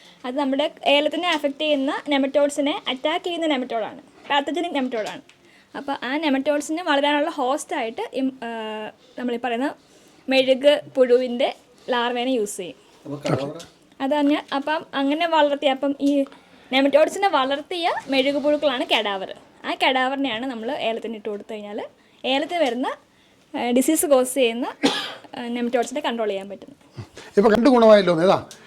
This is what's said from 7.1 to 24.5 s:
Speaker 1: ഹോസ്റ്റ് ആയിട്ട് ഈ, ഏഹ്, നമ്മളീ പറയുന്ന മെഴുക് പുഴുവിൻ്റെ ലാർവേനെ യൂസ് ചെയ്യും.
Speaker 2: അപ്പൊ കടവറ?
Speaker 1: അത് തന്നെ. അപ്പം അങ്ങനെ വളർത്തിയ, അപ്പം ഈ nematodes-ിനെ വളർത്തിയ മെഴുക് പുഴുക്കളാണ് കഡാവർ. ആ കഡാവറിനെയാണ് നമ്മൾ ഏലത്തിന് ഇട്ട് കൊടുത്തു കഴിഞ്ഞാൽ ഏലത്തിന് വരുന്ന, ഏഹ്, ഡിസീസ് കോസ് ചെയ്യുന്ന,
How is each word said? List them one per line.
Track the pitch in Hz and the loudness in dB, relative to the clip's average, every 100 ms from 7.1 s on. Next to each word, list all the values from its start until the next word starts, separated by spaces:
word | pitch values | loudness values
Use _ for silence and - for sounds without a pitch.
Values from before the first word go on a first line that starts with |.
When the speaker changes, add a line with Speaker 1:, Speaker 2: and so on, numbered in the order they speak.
| 294 320 | 2 0
Speaker 1:
ഹോസ്റ്റ് | 320 254 294 - 320 | -2 -2 -2 -4 -6
ആയിട്ട് | 226 247 453 | -6 -6 -8
ഈ, | - | -4
ഏഹ്, | 262 262 233 226 220 214 214 - _ - | -4 -4 -10 -8 -10 -10 -12 -16 _ -10
നമ്മളീ | 247 233 | -6 -4
പറയുന്ന | 247 233 285 - _ - _ _ - | -4 -2 -4 -6 _ -20 _ _ 0
മെഴുക് | 262 262 262 285 294 - 269 | 2 4 4 4 4 0 2
പുഴുവിൻ്റെ | 254 247 254 240 302 - _ _ - | 4 4 2 -2 -2 -4 _ _ -4
ലാർവേനെ | 247 240 240 247 | -2 -2 -2 0
യൂസ് | 254 202 - | 0 -2 -6
ചെയ്യും. | 175 - _ _ | -12 -14 _ _
Speaker 2:
അപ്പൊ | 139 139 - | -14 -8 -2
കടവറ? | 135 143 160 170 _ _ _ | -2 -4 -10 -16 _ _ _
Speaker 1:
അത് | 269 294 | -2 0
തന്നെ. | 285 311 - | 2 0 -2
അപ്പം | 277 294 311 - | -6 -2 -4 -4
അങ്ങനെ | 277 277 311 339 | -4 -2 0 2
വളർത്തിയ, | 320 294 277 285 | 4 2 2 0
അപ്പം | 262 285 285 | 0 -2 0
ഈ | 277 285 269 - - - - | 0 2 0 -6 -20 -20 -2
nematodes-ിനെ | 262 277 277 320 381 392 | 0 4 4 2 2 0
വളർത്തിയ | 302 262 277 294 359 349 679 - | 2 0 -2 -6 -4 -2 -4 -2
മെഴുക് | 269 269 285 | 0 2 2
പുഴുക്കളാണ് | 285 294 302 254 339 | 0 2 0 -2 -2
കഡാവർ. | 254 214 196 190 - - _ - | 0 0 -4 -6 -12 -20 _ -10
ആ | 349 | -2
കഡാവറിനെയാണ് | 320 262 254 269 269 220 262 | 0 2 0 -2 -4 -4 -6
നമ്മൾ | 233 220 | -8 -8
ഏലത്തിന് | 294 220 226 220 | -4 -4 -4 -8
ഇട്ട് | 220 214 | -10 -8
കൊടുത്തു | 208 208 | -10 -10
കഴിഞ്ഞാൽ | 220 208 214 539 - _ _ | -12 -10 -10 -12 -16 _ _
ഏലത്തിന് | 240 269 320 349 | -2 -2 -2 0
വരുന്ന, | 277 240 339 587 _ _ _ _ _ 277 | 0 0 -4 -6 _ _ _ _ _ -6
ഏഹ്, | 240 247 | 0 2
ഡിസീസ് | 262 311 330 | 2 2 4
കോസ് | 262 254 | 4 4
ചെയ്യുന്ന, | 277 240 | 2 0